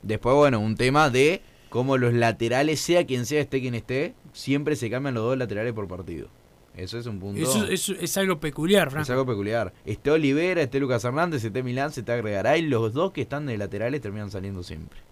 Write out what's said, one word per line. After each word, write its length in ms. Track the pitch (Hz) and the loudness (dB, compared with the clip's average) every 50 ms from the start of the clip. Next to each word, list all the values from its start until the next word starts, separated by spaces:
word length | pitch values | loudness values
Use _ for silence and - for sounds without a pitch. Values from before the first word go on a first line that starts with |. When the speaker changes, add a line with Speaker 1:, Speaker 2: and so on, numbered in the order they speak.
Speaker 1:
Después, 340 | - 95 107 98 - 120 131 | -2 -2 -4 0 2 4 6
bueno, 240 | 143 147 143 127 110 | 6 6 6 6 2
un 160 | 107 110 110 | 0 0 0
tema 340 | - 117 127 135 151 156 147 | 2 2 4 4 6 4 4
de 320 | 120 127 135 151 175 185 - - _ _ - - | 6 6 4 4 4 2 -4 -14 _ _ -20 -6
cómo 280 | - 117 123 135 135 131 | -2 -2 0 2 2 2
los 160 | 123 120 117 | 2 2 4
laterales, 680 | 120 117 117 113 - 113 117 120 127 143 156 156 139 | 4 4 2 2 2 0 0 2 2 2 2 0 -2
sea 260 | - - 170 175 170 | 0 2 4 2 4
quien 200 | - 131 123 120 | 2 -2 -4 -2
sea, 160 | 110 147 151 | 0 0 0
esté 200 | 143 - - 135 | 0 0 -2 -4
quien 140 | 123 127 120 | -4 -2 -6
esté, 400 | 113 107 - 127 131 147 185 254 - _ - | -6 -6 -4 -2 -2 -2 -4 -6 -14 _ -20
siempre 440 | - - - - 135 143 147 151 151 | -18 -14 -2 0 0 0 2 0 -2
se 140 | - - 131 | -2 -2 -4
cambian 240 | 104 127 139 143 127 | -4 -2 -4 -2 -2
los 80 | 117 107 | -2 0
dos 140 | 117 131 131 | 0 0 0
laterales 360 | 127 110 101 101 110 120 117 | -2 -4 -4 -4 -4 -4 -4
por 140 | 110 101 90 | -6 -6 -8
partido. 420 | 92 90 92 85 85 76 55 - - _ _ _ _ _ _ _ _ | -8 -10 -10 -10 -10 -10 -10 -12 -16 _ _ _ _ _ _ _ _
Eso 220 | 90 90 95 110 117 | -12 -12 -8 -8 -8
es 80 | 120 | -8
un 140 | 120 107 95 | -8 -8 -8
punto 200 | 87 101 101 - | -8 -8 -4 -2
Speaker 2:
Eso, 260 | - 127 135 214 208 - | 0 0 2 2 2 0
eso 260 | 190 185 - - 190 - | -2 -2 -2 -4 -6 -4
es 180 | 165 165 - 196 | -4 -4 -2 0
algo 220 | 190 190 185 147 | 0 0 0 0
peculiar, 500 | - 156 139 - 147 170 202 202 175 143 | -2 -6 -6 -2 2 4 4 4 4 2
Franco. 140 | 131 151 151 | 0 -4 -2
Speaker 1:
Es 60 | - | 0
algo 160 | 123 131 135 127 | 0 0 0 0
peculiar. 440 | 120 101 101 104 110 117 107 90 - - - | 0 -2 -2 -2 0 -2 -2 -2 -6 -12 -8
Esté 240 | - 107 - - 139 | -8 -8 -2 2 4
Olivera, 500 | 147 160 156 139 135 147 165 180 185 170 151 | 4 4 4 4 4 4 2 2 2 2 0
esté 160 | 123 107 139 | 0 0 0
Lucas 240 | 139 135 131 117 104 | 0 2 0 0 0
Hernández, 380 | 123 123 147 170 180 160 139 110 | 0 0 0 0 0 0 -2 -4
esté 180 | 113 95 123 | -2 -4 -4
Milán, 300 | 127 127 123 127 139 147 | -4 -4 -2 -2 -4 -4
se 80 | 147 135 | -4 -8
esté 180 | 107 90 117 120 | -4 -4 -2 -2
Gregaray, 460 | 110 107 104 98 95 113 143 165 170 | -2 -2 -2 0 2 4 4 4 4
los 280 | 156 135 110 113 110 104 | 2 2 2 2 0 0
dos 180 | 135 170 196 | 0 -2 -2
que 100 | 190 - | 0 -4
están 240 | 131 - 139 143 151 | -6 -4 -4 -6 -4
de 100 | 143 120 104 | -4 -4 -4
laterales 420 | 101 98 113 101 107 120 135 151 | -4 -6 -4 -4 -4 -2 -4 -4
terminan 300 | 113 104 98 107 107 101 | -6 -6 -8 -8 -10 -8
saliendo 320 | 95 98 92 98 98 92 87 | -8 -8 -8 -8 -8 -8 -10
siempre. 360 | - 87 80 80 - - - - - | -10 -12 -12 -12 -14 -16 -20 -20 -20